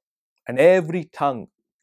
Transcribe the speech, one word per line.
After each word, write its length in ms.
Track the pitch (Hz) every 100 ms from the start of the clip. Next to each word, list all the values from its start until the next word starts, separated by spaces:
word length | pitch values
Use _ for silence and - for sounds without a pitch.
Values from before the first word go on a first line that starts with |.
| _ _ _ _ -
and 100 | 127
every 540 | 165 185 160 180 156
tongue 360 | - 143 120 - _ _ _